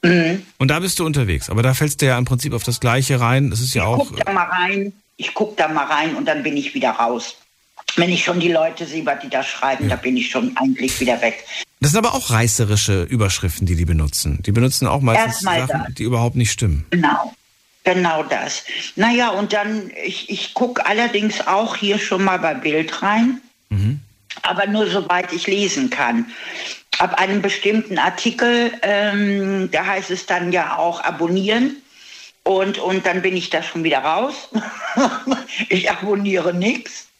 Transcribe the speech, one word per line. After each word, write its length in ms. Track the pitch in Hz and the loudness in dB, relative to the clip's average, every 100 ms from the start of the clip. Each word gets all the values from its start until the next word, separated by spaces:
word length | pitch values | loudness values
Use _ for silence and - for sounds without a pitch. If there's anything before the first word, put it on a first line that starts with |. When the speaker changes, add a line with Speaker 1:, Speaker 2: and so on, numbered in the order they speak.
Speaker 1:
Mhm. 420 | 175 175 165 190 - _ | 6 4 2 -2 -6 _
Speaker 2:
Und 100 | 135 | 0
da 120 | 151 | 2
bist 200 | 185 - | -2 -2
du 60 | 165 | 0
unterwegs, 440 | 147 110 76 - | 0 0 -2 -2
aber 140 | 110 | 0
da 100 | 123 | 2
fällst 280 | 131 151 143 | 2 0 2
du 60 | 139 | 2
ja 100 | 123 | 2
im 80 | 123 | 0
Prinzip 260 | 127 139 | 0 -2
auf 100 | 120 | -4
das 180 | - 117 | -4 0
Gleiche 400 | 120 123 135 131 | 2 2 2 2
rein. 280 | 120 131 139 | 4 4 2
Das 100 | 110 | 0
ist 120 | 127 | 0
ja 100 | 117 | 0
Speaker 1:
Ich 40 | 95 | 2
Speaker 2:
auch 100 | 120 277 | 2 0
Speaker 1:
guck 100 | 233 - | -2 0
da 80 | |
mal 100 | 196 | 0
rein, 480 | 175 185 180 196 202 - _ - | 0 0 0 0 -4 -8 _ -10
ich 180 | - | -8
guck 220 | - 214 - | -2 -2 2
da 140 | 156 | 0
mal 160 | 156 139 | 2 0
rein 300 | 151 160 135 | 0 0 -2
und 100 | - | 0
dann 180 | 151 | 0
bin 140 | 151 143 | 0 -2
ich 160 | 139 | -4
wieder 180 | 135 123 | 0 0
raus. 440 | 110 117 120 - - _ _ _ - - - | 2 0 0 -6 -16 _ _ _ -12 -6 0
Wenn 140 | 175 | 2
ich 140 | 175 - | 2 0
schon 140 | 175 | 0
die 100 | 175 | 2
Leute 340 | 165 160 165 165 | 2 0 -2 -8
sehe, 200 | 160 151 | -4 -4
was 140 | 135 | -4
die 80 | 139 | -2
da 140 | 131 | -4
schreiben, 420 | 135 - 131 127 107 | -4 -4 -2 0 -2
Speaker 2:
Ja. 60 | |
Speaker 1:
da 100 | 123 | -2
bin 160 | 127 127 | 0 0
ich 120 | 117 | 0
schon 280 | 131 120 127 | 0 0 0
eigentlich 420 | 135 131 131 - | 0 0 -2 -2
wieder 220 | 123 120 | 0 2
weg. 240 | 117 - - - - _ | 0 -2 -12 -12 -12 _
Speaker 2:
Das 120 | 143 | 2
sind 80 | 190 226 | 4 2
aber 100 | 262 | 0
auch 160 | - | 0
reißerische 720 | 113 117 - 107 104 - 98 | 2 2 2 2 2 2 0
Überschriften, 600 | 87 123 98 - 80 - 90 | 0 0 0 0 -2 0 0
die 100 | 82 | 2
die 100 | 82 | 2
benutzen. 560 | 82 76 - - 71 - | 2 2 0 -2 -2 0
Die 60 | |
benutzen 360 | 107 127 131 160 | 2 2 2 0
auch 120 | 143 | 2
meistens 340 | 131 113 226 - | 4 4 2 0
Speaker 1:
Erstmal 320 | 190 170 131 | 0 0 0
Speaker 2:
Sachen, 160 | 131 127 | -2 -4
Speaker 1:
das. 80 | 127 | -4
Speaker 2:
die 80 | |
überhaupt 320 | 117 120 120 123 | 0 2 2 2
nicht 160 | 113 | 0
stimmen. 340 | - 107 73 - | 2 2 0 0
Speaker 1:
Genau, 440 | 175 - - - - _ _ _ _ - | 2 2 2 -2 -10 _ _ _ _ 0
genau 380 | 180 175 156 | 2 2 0
das. 400 | 147 127 143 - - - - - | 0 -2 -2 -8 -8 -10 -10 0
Naja, 320 | 226 240 240 | 2 4 2
und 240 | 190 202 | 0 0
dann, 360 | 208 208 220 185 - - | 0 -2 -4 -6 -8 -8
ich, 240 | - - | -8 -8
ich 240 | 196 - | -8 -6
guck 320 | - 247 247 - | -2 -2 0 0
allerdings 640 | 214 233 208 208 - - | 2 2 2 0 -2 0
auch 300 | 190 220 - | 2 0 -2
hier 200 | 202 202 | 0 0
schon 260 | - 185 196 | 0 0 2
mal 140 | 180 | 2
bei 140 | 170 139 | 0 -2
Bild 460 | 156 151 160 - | 0 0 -2 -2
rein, 380 | 196 214 233 262 _ _ _ | 0 4 2 0 _ _ _
Speaker 2:
Mhm. 320 | 104 104 143 - _ _ - | 0 0 0 -8 _ _ -6
Speaker 1:
aber 240 | 165 180 202 | -4 0 0
nur 200 | 208 202 | 2 2
soweit 460 | 190 165 180 180 | 0 0 -2 0
ich 140 | 170 - | -4 -2
lesen 420 | 196 196 147 127 | 0 0 0 -2
kann. 380 | 123 123 117 117 - - - - - _ - | 0 2 2 -2 -8 -14 -10 -10 -12 _ 0
Ab 200 | 180 - | 0 2
einem 220 | 190 202 | 0 2
bestimmten 560 | - - 196 220 - 175 | 0 0 2 2 0 0
Artikel, 720 | 165 - 233 240 240 240 233 233 | 0 0 -4 2 2 4 0 -2
ähm, 840 | 196 202 208 202 202 202 196 196 190 | 0 2 2 0 0 0 0 -2 0
da 140 | 151 185 | -2 0
heißt 260 | 196 190 | -2 -4
es 140 | 180 - | -6 -2
dann 240 | 180 175 | -2 2
ja 260 | 180 151 156 | 0 0 0
auch 260 | 165 170 | 0 0
abonnieren 760 | - - 170 185 190 226 269 - _ - - - - _ | -4 -2 0 0 2 2 0 -2 _ -20 -20 -20 -20 _
und, 340 | - 190 190 - | 0 2 0 -2
und 280 | 170 190 185 | -2 0 0
dann 140 | 180 | 0
bin 120 | 185 180 | 0 -2
ich 140 | 170 | -2
da 120 | 165 | -4
schon 200 | 165 170 | -4 -4
wieder 160 | 160 139 | 0 0
raus. 500 | 139 170 262 - - | 0 -2 -2 -6 -6
<laughs> 1160 | 220 - - - - 262 - - 262 - - 220 | -6 -6 -10 -4 0 0 0 -4 -4 -4 -8 -2
Ich 200 | 185 - | 0 0
abonniere 640 | - 196 202 202 185 165 | -2 -2 0 0 0 0
nix. 540 | 175 202 247 - - - | 0 0 -2 -8 -18 -20